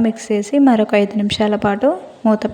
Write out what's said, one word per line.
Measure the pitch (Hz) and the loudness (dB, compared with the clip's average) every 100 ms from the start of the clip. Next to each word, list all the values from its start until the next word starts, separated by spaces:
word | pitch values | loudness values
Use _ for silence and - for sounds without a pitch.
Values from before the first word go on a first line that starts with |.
| 226 | 0
మిక్స్ | 226 - | -2 -4
చేసి | 208 208 285 269 | -4 0 2 4
మరొక | 220 214 208 | 4 2 0
ఐదు | 202 208 | 0 -2
నిమిషాల | 202 - 208 208 202 | -2 0 -2 0 -2
పాటు | 202 269 359 - - | 0 0 -2 -8 -4
మూత | 220 214 214 | 0 0 0